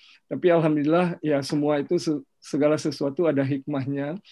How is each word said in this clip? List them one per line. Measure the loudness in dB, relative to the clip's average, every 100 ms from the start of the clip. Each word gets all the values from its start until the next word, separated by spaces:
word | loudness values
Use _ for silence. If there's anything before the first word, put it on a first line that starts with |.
| -18 -20 -10
tapi | -2 2
alhamdulillah | 4 4 2 2 2 2 -2
ya | -2 -2 0
semua | 0 0 0
itu | 0 -2
se-, | -2 -4 -6 _
segala | -6 0 2
sesuatu | 2 -2 -4 -4 0 0
ada | 2 0
hikmahnya. | -2 -4 -6 -4 -4 -6 -8 -12